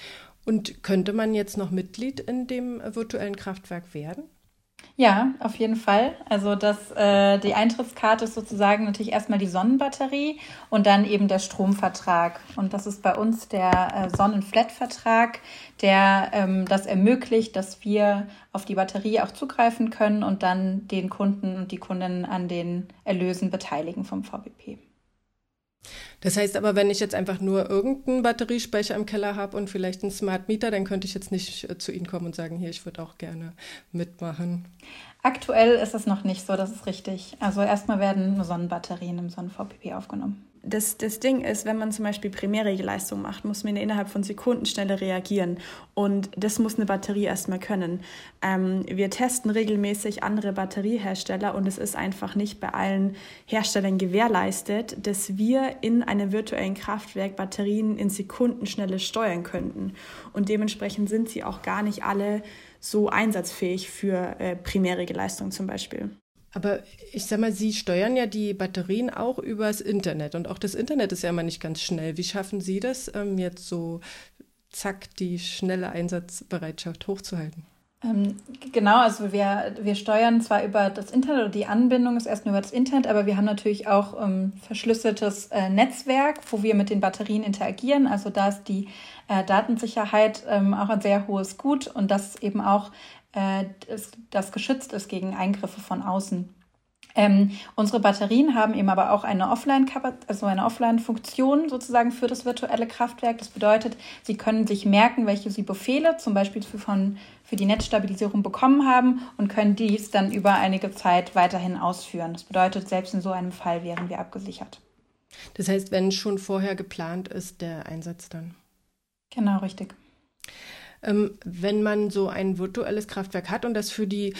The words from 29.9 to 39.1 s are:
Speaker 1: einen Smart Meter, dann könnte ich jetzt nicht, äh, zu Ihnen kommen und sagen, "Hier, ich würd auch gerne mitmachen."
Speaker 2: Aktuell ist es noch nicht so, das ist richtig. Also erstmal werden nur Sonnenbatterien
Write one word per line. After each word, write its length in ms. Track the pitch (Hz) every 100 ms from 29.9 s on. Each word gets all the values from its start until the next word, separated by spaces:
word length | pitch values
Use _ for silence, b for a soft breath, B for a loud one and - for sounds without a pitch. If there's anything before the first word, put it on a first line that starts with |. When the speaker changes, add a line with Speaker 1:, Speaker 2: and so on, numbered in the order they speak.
| 185
Speaker 1:
einen 80 | 202
Smart 380 | 190 202 185 190
Meter, 200 | 220 226
dann 140 | 208
könnte 240 | 190 196 190
ich 60 |
jetzt 180 | 190 -
nicht, 380 | 190 185 - -
äh, 80 | 175
zu 160 | -
Ihnen 140 | 185 175
kommen 180 | 175 170
und 100 | 165
sagen, 220 | 165 170
"Hier, 120 | 175
ich 160 | 170 175
würd 140 | 170
auch 180 | 160 -
gerne 360 | 170 165 165 170 B B B
mitmachen." 720 | 170 175 - 170 156 175 175 - - B B B B
Speaker 2:
Aktuell 520 | 262 262 - 226 226 240
ist 200 | 214 220
es 100 | 214
noch 200 | 196 196
nicht 200 | 185 -
so, 120 | 190
das 140 | 190
ist 140 | 226 -
richtig. 520 | 190 - 190 - -
Also 220 | 202 202
erstmal 400 | 202 208 202 202
werden 340 | 196 196 190 196
nur 80 |
Sonnenbatterien 760 | 175 175 175 175 - 175 180